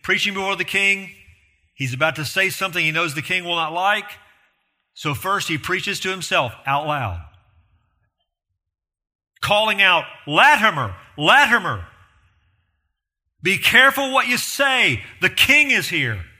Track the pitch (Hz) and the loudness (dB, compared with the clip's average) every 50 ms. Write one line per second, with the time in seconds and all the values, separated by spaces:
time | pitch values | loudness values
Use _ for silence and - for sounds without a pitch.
0 | - - 190 180 - 208 196 196 190 196 196 175 180 - - 196 202 196 196 196 | -2 -2 -2 -2 -2 -4 -4 -4 -4 -4 -4 -4 -6 -4 -2 0 0 0 0 -2
1 | 196 180 - _ _ _ _ _ _ _ _ _ _ _ _ - 139 127 123 127 | -6 -16 -20 _ _ _ _ _ _ _ _ _ _ _ _ -8 -8 -6 -2 -2
2 | 156 160 151 160 151 - - - 190 190 - - 190 190 160 180 160 156 156 165 | -2 -2 -2 -4 -8 -6 -2 -2 -2 -2 -2 -4 -6 -4 -4 -2 -4 -2 -2 -2
3 | 175 165 135 156 - - 185 185 175 175 175 170 165 151 165 175 185 202 208 208 | -4 -4 -4 -8 -6 -4 -6 -4 -4 -4 -4 -4 -4 -4 -4 -2 0 0 0 -2
4 | 196 - - - _ _ _ _ _ _ _ _ _ _ _ _ _ _ _ - | -4 -12 -20 -20 _ _ _ _ _ _ _ _ _ _ _ _ _ _ _ -8
5 | - 156 143 - - 190 196 196 - - 165 135 - - 180 185 - 202 190 - | -6 -6 -6 -4 -2 -2 -2 -2 -2 -4 -6 -6 -4 -4 -6 -4 -4 -6 -8 -6
6 | - 190 190 190 160 - 190 175 139 117 - - - 139 139 143 151 151 147 143 | -6 -6 -6 -6 -6 -2 0 0 0 -2 -6 -8 -4 -2 -2 -2 -2 -2 -4 -4
7 | 123 101 87 85 76 - _ _ _ _ _ _ _ _ _ _ _ _ _ _ | -4 -6 -8 -10 -12 -16 _ _ _ _ _ _ _ _ _ _ _ _ _ _
8 | _ _ _ _ _ _ _ _ _ _ _ _ _ _ _ _ _ _ _ _ | _ _ _ _ _ _ _ _ _ _ _ _ _ _ _ _ _ _ _ _
9 | _ _ _ _ _ _ _ _ - - 202 208 214 214 202 196 202 185 180 160 | _ _ _ _ _ _ _ _ -2 0 0 2 2 0 2 2 4 4 4 2
10 | 143 - - - - 143 147 175 240 285 302 208 214 214 165 143 123 101 92 - | 0 -4 -16 -16 -8 -2 4 6 6 6 6 6 4 0 2 0 -4 -4 -6 -12
11 | - - _ - 147 165 233 277 294 226 240 226 185 160 120 95 85 - _ _ | -20 -18 _ 0 4 6 6 6 6 4 2 0 0 -2 -6 -6 -10 -14 _ _
12 | _ _ _ _ _ _ _ _ _ _ _ _ _ _ _ _ _ _ _ _ | _ _ _ _ _ _ _ _ _ _ _ _ _ _ _ _ _ _ _ _
13 | _ _ _ _ _ _ _ _ 147 185 190 - - - - 240 262 269 269 277 | _ _ _ _ _ _ _ _ -2 -2 -2 0 0 4 6 6 6 6 4 2
14 | 277 262 262 262 240 240 247 - - - - - 285 269 262 247 220 175 127 110 | -4 0 0 0 0 0 -2 -2 -4 -6 -2 0 0 2 4 2 2 2 0 -2
15 | - - - - 185 185 - - - - 277 294 302 277 247 208 - - 180 160 | -6 -16 -6 -2 -2 -2 2 2 4 4 6 4 4 4 2 0 0 -2 -2 -2
16 | 139 120 110 95 82 - _ | -2 -2 -4 -6 -10 -16 _